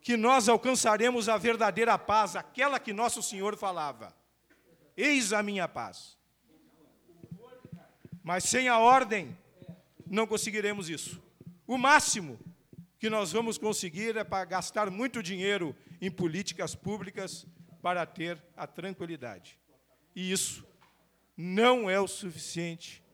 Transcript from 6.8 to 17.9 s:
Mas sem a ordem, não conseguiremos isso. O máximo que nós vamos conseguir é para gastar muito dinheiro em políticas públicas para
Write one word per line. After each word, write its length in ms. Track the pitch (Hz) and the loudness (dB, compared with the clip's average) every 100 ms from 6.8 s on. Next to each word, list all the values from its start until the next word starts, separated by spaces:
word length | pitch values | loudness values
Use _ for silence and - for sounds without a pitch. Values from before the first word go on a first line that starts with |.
| _ _ _ 175 - 175 240 254 - 175 - _ - 175 | _ _ _ -20 -18 -18 -18 -20 -20 -20 -20 _ -20 -14
Mas 220 | 160 180 | -4 -2
sem 220 | - 240 254 | 0 0 4
a 120 | 233 | 6
ordem, 580 | 226 262 247 208 151 - _ _ - - _ _ - | 8 8 6 -2 -4 -12 _ _ -20 -20 _ _ -6
não 200 | 196 220 | -2 0
conseguiremos 600 | 214 - 214 202 208 170 | 0 -2 -2 -2 -4 -6
isso. 340 | 156 - - - _ - - - | -8 -10 -14 -20 _ -20 -20 -4
O 100 | 247 | 2
máximo 600 | 254 294 - 220 165 113 - - _ - 170 _ | 6 6 6 -2 -4 -12 -16 -20 _ -20 -20 _
que 120 | 220 | -2
nós 200 | 220 196 | 0 0
vamos 280 | 190 233 214 | 0 -2 -2
conseguir 580 | 208 208 185 160 220 220 | -2 -2 -4 -6 -4 -4
é 80 | |
para 220 | 190 190 180 | -4 -4 -2
gastar 440 | 185 170 - 208 | -4 -4 -2 -2
muito 320 | 190 254 240 | -2 -4 -4
dinheiro 540 | 175 190 190 202 170 127 - 165 | -6 -4 -2 0 -2 -8 -16 -8
em 100 | 185 | -6
políticas 640 | 185 175 160 202 - 165 | -2 -2 -2 -6 -6 -8
públicas 720 | - - 208 190 202 190 - - - - - | -8 -8 -8 -8 -10 -10 -10 -16 -20 -20 -6
para 240 | 175 | -2